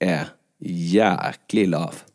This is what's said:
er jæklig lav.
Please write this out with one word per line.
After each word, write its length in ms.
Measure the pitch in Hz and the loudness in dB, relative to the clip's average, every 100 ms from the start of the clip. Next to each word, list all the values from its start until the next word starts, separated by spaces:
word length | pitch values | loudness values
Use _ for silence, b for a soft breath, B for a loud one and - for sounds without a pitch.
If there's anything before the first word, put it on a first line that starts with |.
er 320 | 92 76 76 - _ - | -2 -2 -4 -14 _ -14
jæklig 1120 | - 87 85 98 107 90 - - - 110 95 | -8 -4 2 4 4 2 -4 -8 -2 2 2
lav. 340 | 78 82 - - | 0 -4 -10 -16